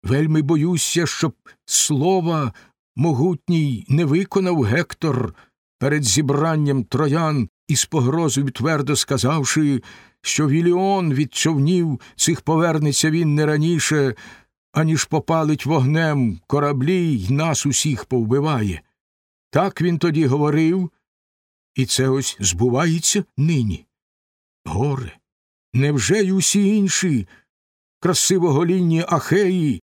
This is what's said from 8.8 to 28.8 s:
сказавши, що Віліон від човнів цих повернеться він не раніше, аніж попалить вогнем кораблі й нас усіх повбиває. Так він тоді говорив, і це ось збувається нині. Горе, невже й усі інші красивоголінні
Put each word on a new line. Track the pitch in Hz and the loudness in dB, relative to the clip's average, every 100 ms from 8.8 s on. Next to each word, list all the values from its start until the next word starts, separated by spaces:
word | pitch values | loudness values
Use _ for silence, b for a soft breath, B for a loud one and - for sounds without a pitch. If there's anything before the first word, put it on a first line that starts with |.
| 135 143 | -2 -2
сказавши, | - 139 127 160 131 156 147 135 B B B B | -2 -2 0 0 0 0 0 -2 B B B B
що | - - 147 | -6 -2 2
Віліон | 151 170 180 190 196 170 | 2 2 2 2 0 0
від | 135 139 | -2 -2
човнів | - 156 151 143 180 165 131 B - | -2 0 2 2 2 0 -4 B -4
цих | - 170 | -2 -2
повернеться | - 160 170 156 147 139 165 | 0 0 2 2 0 0 0
він | 156 160 147 | 2 2 2
не | 151 | 2
раніше, | 151 160 165 - 156 135 110 B B B _ _ | 2 0 0 0 0 0 -2 B B B _ _
аніж | 156 156 160 - | -2 0 0 0
попалить | 156 - 165 156 151 131 | -4 0 0 2 -2 0
вогнем | 160 127 156 165 143 120 87 _ | 2 2 2 0 0 0 -4 _
кораблі | 143 147 139 139 185 170 | 0 0 0 0 0 0
й | 127 92 | 0 0
нас | 139 165 139 147 | 0 0 -2 -2
усіх | 135 151 127 - | -2 -2 -4 -2
повбиває. | 127 110 135 151 135 104 82 _ _ _ _ _ _ _ | -2 0 0 0 -2 -2 -6 _ _ _ _ _ _ _
Так | 143 190 - | 0 0 0
він | 175 170 | -2 0
тоді | 175 156 147 | 0 2 2
говорив, | 139 147 147 156 185 180 _ _ _ _ _ _ _ _ - | 2 2 2 2 0 -4 _ _ _ _ _ _ _ _ -6
і | 127 | -2
це | - 131 | 0 0
ось | 135 127 - | 0 -4 -4
збувається | 101 87 123 123 165 165 - 208 190 - | -4 0 0 2 0 0 0 -2 -4 -2
нині. | 151 156 110 85 _ _ _ _ _ _ _ _ - | 0 0 -2 -4 _ _ _ _ _ _ _ _ -8
Горе, | 82 139 135 101 - _ _ _ _ _ | -4 -2 -4 -8 -16 _ _ _ _ _
невже | 127 143 147 101 214 | -2 0 0 0 0
й | 190 | 2
усі | 190 - 202 196 214 | 0 2 2 2 2
інші | 196 - 180 131 95 b b _ _ _ _ _ | 0 0 0 -2 -4 b b _ _ _ _ _
красивоголінні | 170 170 - 185 170 139 175 185 | -2 0 0 0 2 2 0 0